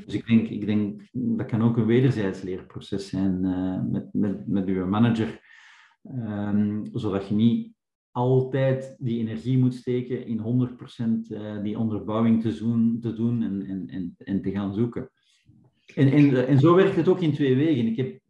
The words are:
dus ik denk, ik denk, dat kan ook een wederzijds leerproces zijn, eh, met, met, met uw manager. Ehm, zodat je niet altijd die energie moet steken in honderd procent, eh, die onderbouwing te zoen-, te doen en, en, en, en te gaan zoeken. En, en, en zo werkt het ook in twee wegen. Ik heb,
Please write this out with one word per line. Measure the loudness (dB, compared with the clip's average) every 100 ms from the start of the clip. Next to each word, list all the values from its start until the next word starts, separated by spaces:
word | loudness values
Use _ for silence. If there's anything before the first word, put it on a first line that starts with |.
| -6
dus |
ik | -6 2
denk, | 2 2
ik | -4 -2
denk, | 0 -2 -6 -12
dat | -6 -2 -2 -2
kan | 0
ook | 2 2
een | 2
wederzijds | 4 4 2 -2 -4
leerproces | -8 -10 -12 -18 -8 -8 -6
zijn, | -2 0 0 -2
eh, | -2 -4 -4 -4
met, | -4 -4
met, | -4 -2 -4 -4
met | -2 -2
uw | -2 0
manager. | 2 2 2 -2 -6 _ -20 -20 -20 _ _
Ehm, | -14 -10 -6 -6 -2 0 0 -2 -6
zodat | -6 -2 -4 -2
je | 2
niet | 4 2 -4 -14 _ _ _
altijd | -2 2 2 2 0 0 0 -4 -8
die | -4 -4
energie | -4 -6 -2 2
moet | 2
steken | 0 -4 -4 -4 -8 -6
in | -6
honderd | -2 0 -2 -6
procent, | -14 -6 -2 -2 -4
eh, | -10 -8 -6
die | -6 -4
onderbouwing | -4 -4 -4 0 2 2
te | 0
zoen-, | -2 -2 2 2 0
te | -4
doen | -2 -2 -2
en, | -2 -4 -6
en, | -8 -8
en, | -8 -10 -10
en | -6 -4
te | -2
gaan | -4 -4
zoeken. | -2 -2 -4 -12 _ _ _ _ _ _ _ _ 2
En, | 4
en, | 6 6 4 4
en | 6
zo | 8 6
werkt | 6 4
het | 2
ook | 2
in | 2
twee | 2 2 4
wegen. | 4 2 0
Ik | -2
heb, | -4 -8